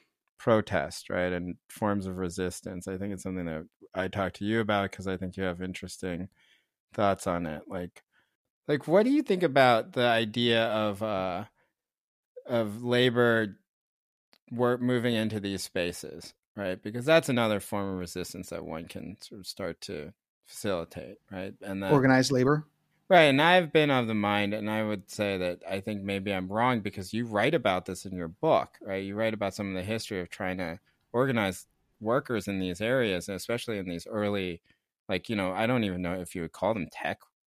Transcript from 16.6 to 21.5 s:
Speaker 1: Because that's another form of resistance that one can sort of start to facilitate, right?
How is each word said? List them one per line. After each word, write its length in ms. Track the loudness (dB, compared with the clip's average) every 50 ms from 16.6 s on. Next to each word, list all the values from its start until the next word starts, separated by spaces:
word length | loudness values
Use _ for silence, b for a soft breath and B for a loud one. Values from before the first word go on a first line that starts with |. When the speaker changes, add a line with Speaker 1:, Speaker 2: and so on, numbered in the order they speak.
| -6 -6 -6 -6
Speaker 1:
Because 240 | -8 -8 -8 -2 2
that's 240 | 4 4 4 4 4
another 300 | 2 2 2 2 2 0
form 340 | -2 -4 -4 -4 -2 -2 -4
of 60 | -6
resistance 500 | -6 -6 -6 -8 -8 -8 -8 -12 -10 -10
that 160 | -10 -10 -8
one 220 | -8 -10 -10 -10
can 340 | -12 -12 -12 -12 -12 -14 -14
sort 180 | -16 -18 -18 -16
of 60 | -14
start 340 | -14 -10 -8 -8 -8 -8 -8
to 300 | -10 -10 -10 -8 -10 -12 -16 _ _ _ _ _ _
facilitate, 720 | -20 -12 -6 -4 -2 -2 -2 -4 -6 -10 -14 -14 -14 -16 -18 _ -12
right? 220 | -10 -8 -8 -10